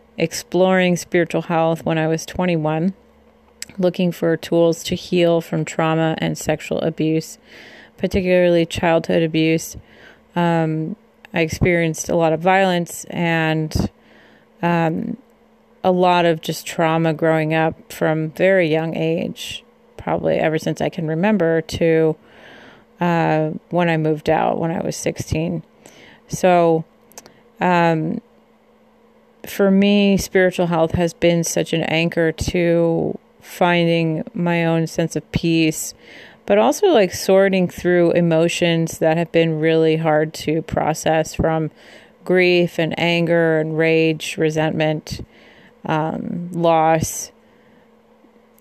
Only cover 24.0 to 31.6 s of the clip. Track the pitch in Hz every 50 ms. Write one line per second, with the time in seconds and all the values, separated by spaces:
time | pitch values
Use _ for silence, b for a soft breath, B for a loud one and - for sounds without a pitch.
24 | 156 156 156 151 - - 160 160 - - - - 170 165 170 - - - 160 -
25 | - 165 165 - - - 160 156 165 175 175 160 - _ _ _ B B B B
26 | B B B B B B - - - 185 175 175 170 165 165 160 160 _ _ _
27 | _ _ - - - B B B B B _ - - 180 180 175 170 165 165 160
28 | 156 160 - - - _ _ _ _ _ _ _ _ _ _ _ _ _ _ _
29 | _ _ _ _ _ _ _ _ - - - - 202 196 190 190 196 202 202 208
30 | 202 202 196 180 - - - 190 185 180 175 - 180 170 170 160 165 160 - 180
31 | 175 165 - - - 170 170 170 165 - - 170